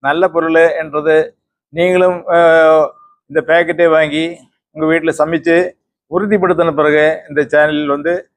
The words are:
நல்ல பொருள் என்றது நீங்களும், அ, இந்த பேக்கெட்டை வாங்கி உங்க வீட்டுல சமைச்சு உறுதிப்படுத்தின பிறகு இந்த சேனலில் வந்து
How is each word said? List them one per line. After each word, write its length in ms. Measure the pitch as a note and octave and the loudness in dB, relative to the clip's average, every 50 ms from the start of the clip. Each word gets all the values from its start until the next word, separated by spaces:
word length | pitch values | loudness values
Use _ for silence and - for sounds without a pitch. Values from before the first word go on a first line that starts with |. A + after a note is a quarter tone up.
| - | -2
நல்ல 200 | C3+ D3 E3 F3+ F#3 D#3+ | -2 -2 0 -2 -2 -2
பொருள் 260 | E3 E3 D#3+ E3 E3 E3 E3 D#3 E3 | -2 -4 0 2 2 2 2 2 -2
என்றது 340 | D#3+ D#3 C#3+ D3+ D3 D#3 D#3 D#3 D#3+ - - _ _ _ _ _ _ _ - | -10 -6 -6 -6 -2 0 0 0 0 -2 -8 _ _ _ _ _ _ _ -6
நீங்களும், 440 | D#3+ E3+ F3+ F#3 F3+ F3+ F3+ F3+ F3 E3+ - F3 | -2 -2 0 2 2 2 0 0 -2 -6 -2 0
அ, 40 | E3+ E3+ E3 D#3+ E3 D#3+ D#3+ D#3+ D#3 D3+ C#3 - _ - _ _ _ _ _ | 2 4 4 4 4 4 4 4 2 2 0 -4 _ -20 _ _ _ _ _
இந்த 100 | C#3 D#3+ - - | -6 -6 -2 0
பேக்கெட்டை 400 | D#3+ E3+ F3 D#3+ F3 D#3 F3 E3+ D#3+ | 0 0 0 0 0 0 2 2 2
வாங்கி 300 | D#3+ D#3+ D3+ C#3+ D3+ D#3+ E3 E3+ - _ _ _ _ _ _ _ | 2 0 0 -2 -4 -6 -6 -8 -12 _ _ _ _ _ _ _
உங்க 100 | D#3 D#3 D#3 | -6 -2 -2
வீட்டுல 220 | D#3+ E3 D#3 E3 D3+ - | -2 0 0 -2 -2 -2
சமைச்சு 360 | D3+ D#3 E3 D#3+ C3+ E3+ E3 E3+ F3+ F3+ - _ _ _ _ _ _ _ | -2 -2 -2 -4 0 0 2 2 0 -2 -6 _ _ _ _ _ _ _
உறுதிப்படுத்தின 640 | D3 F3+ G3+ G#3 G#3 G3+ F3+ F#3+ F3+ E3 F3 E3+ D3+ C#3 | -6 -6 -2 -2 -2 0 0 0 0 0 0 -2 0 0
பிறகு 260 | D3+ D3+ D3 D3+ D3+ D#3 D#3+ - - - | 0 0 2 2 2 0 0 -4 -8 -8
இந்த 120 | D3 C#3+ D3 - | -4 -4 -4 0
சேனலில் 420 | - D3+ D3+ D3+ D3+ D3+ D3+ C#3+ C#3+ | 0 0 0 2 0 -2 -2 -2 -4
வந்து 180 | C#3+ D3 E3 F3 F3+ - _ _ | -4 -2 -4 -4 -4 -6 _ _